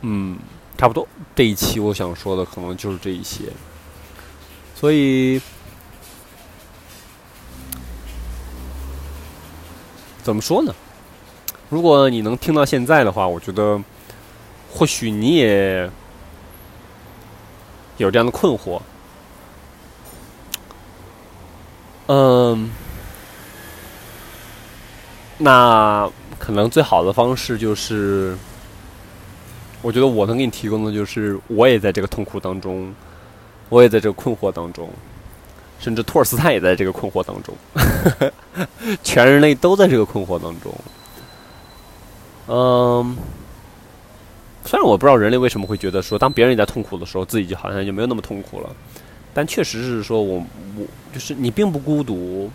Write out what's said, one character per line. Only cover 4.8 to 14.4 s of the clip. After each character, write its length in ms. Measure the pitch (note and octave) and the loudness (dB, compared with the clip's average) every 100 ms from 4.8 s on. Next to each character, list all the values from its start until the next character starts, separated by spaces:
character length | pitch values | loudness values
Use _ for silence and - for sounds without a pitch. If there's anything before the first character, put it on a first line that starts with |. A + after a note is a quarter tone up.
| D3+ | 0
以， 480 | D3+ C#3 C3 C3 C3 - - - - - - - - - - - - - - - - - - - - - - - - - - - - - - - - - - - - - - - - - - - - - - - - | 2 2 2 2 -2 -6 -20 -20 -20 -20 -20 -20 -20 -20 -20 -20 -20 -20 -20 -20 -20 -20 -20 -20 -20 -20 -20 -16 -16 -16 -16 -14 -14 -12 -12 -14 -16 -14 -14 -12 -12 -14 -16 -18 -20 -20 -20 -20 -20 -20 -20 -20 -10
怎 140 | - A2 | -4 -4
么 40 | |
说 220 | - F#3 | 0 0
呢？ 100 | C#4+ - - - - - - - - - - | 0 -6 -18 -20 -20 -20 -20 -18 -18 -18 -6
如 120 | D3+ | 0
果 260 | E3+ C#3+ C3+ | 4 6 4
你 140 | A#2+ | 2
能 160 | G#2+ B2 | -4 -4
听 160 | - | -2
到 100 | D#3 | 0
现 220 | C#3 C#3 B2 | 2 0 2
在 180 | D#3 | 4
的 80 | A2+ | 4
话， 160 | G2+ F#2 | 0 -2
我 120 | E2+ | -2
觉 120 | - | -6
得 300 | F#2+ G#2 G#2 G2+ - - - - - | -2 0 0 -4 -18 -20 -20 -20 -20